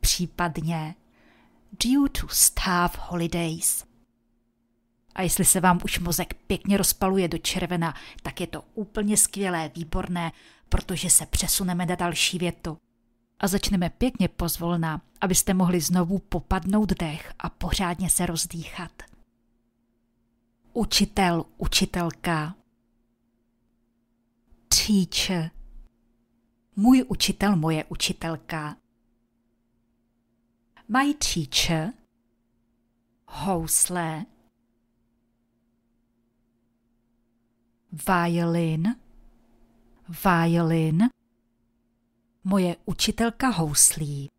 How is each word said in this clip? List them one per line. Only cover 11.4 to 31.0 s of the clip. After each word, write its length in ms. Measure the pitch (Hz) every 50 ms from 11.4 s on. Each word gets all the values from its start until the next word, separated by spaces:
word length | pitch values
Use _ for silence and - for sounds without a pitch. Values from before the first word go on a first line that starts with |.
| - - - - 202 180 180 175 180
na 80 | 170 185
další 440 | 180 180 175 170 - - - - 175
větu. 400 | 180 175 170 - _ 170 151 160 _ _ _ _ _ _ _ _ _ _ _ _
A 80 | - 196
začneme 420 | 175 202 - - 202 190 180 165
pěkně 380 | - _ - 262 254 - 185 165
pozvolna, 760 | - _ 180 170 - - 170 170 175 170 160 160 156 156 _ _ _ -
abyste 340 | - 190 185 - - - 196
mohli 260 | 185 190 175 180 180
znovu 380 | 156 - 175 185 180 165 196 190
popadnout 720 | - _ - 175 - - - 190 165 185 196 214 214 185 190
dech 400 | - 180 160 147 160 - - - -
a 100 | - 156
pořádně 600 | - _ - 175 - - 196 175 175 165 190 175
se 160 | - - 180
rozdýchat. 680 | 175 170 160 - 175 - 170 156 - - - 180 170 _ _ - - - _ _ _ _ _ _ _ _ _ _ _ _ _ _ _ _ _ _ _ _ _ _ _ _ _ _ _ _ _ _ _ -
Učitel, 720 | 240 220 - - - 208 - - - - 180 170 165 160 - -
učitelka. 1000 | - - - - - 196 185 - 185 175 165 156 - - 175 170 156 151 160 185 _ _ _ _ _ _ _ _ _ _ _ _ _ _ _ _ _ _ _ _ _ _ _ _ _ _ _ _ _ _ _ _ _ _ _ _ _ _ _ - _ _ _
Teacher. 840 | - - - - 214 196 185 170 - - - - 190 175 160 165 - - - - - - - - _ _ _ _ _ _ _ _ _ _ _ _ _ _ _ _ _
Můj 280 | - 196 233 262 262 254 -
učitel, 480 | - - - - 190 - 196 202 208
moje 280 | 170 151 160 160 156 151
učitelka. 920 | - 175 - - - 185 - - 165 160 156 - _ - 160 151 151 147 - _ _ _ _ _ _ _ _ _ _ _ _ _ _ _ _ _ _ _ _ _ _ _ _ _ _ _ _ _ _ _ _ _ _ _ _ _ _ _ - _ _
My 260 | 214 254